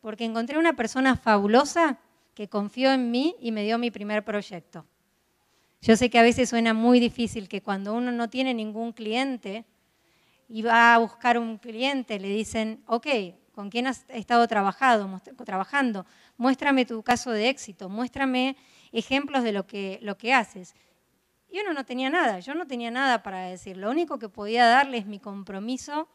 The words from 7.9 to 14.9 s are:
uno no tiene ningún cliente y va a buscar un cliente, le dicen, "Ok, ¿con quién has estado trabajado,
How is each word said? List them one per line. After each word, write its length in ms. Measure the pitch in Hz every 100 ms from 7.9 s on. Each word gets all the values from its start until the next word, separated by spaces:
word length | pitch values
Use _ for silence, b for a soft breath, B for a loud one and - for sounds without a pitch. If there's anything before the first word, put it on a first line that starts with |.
uno 160 | 226 247
no 180 | 240 233
tiene 260 | 254 262
ningún 380 | 233 214 214 233
cliente 720 | 226 214 226 269 247 196 208 226 _ _ _ _ _ _ _ _
y 140 | 220
va 320 | 226 233 233
a 40 | 233
buscar 400 | 226 - 247 240
un 200 | 233 214
cliente, 600 | 247 220 262 277 240 208
le 100 | 196
dicen, 540 | 208 214 226 220 220 -
"Ok, 200 | 226 302 254 180 175 _
¿con 160 | - 202
quién 160 | 226 254
has 180 | 240 _
estado 400 | 240 196 240 233
trabajado, 580 | 214 196 - 269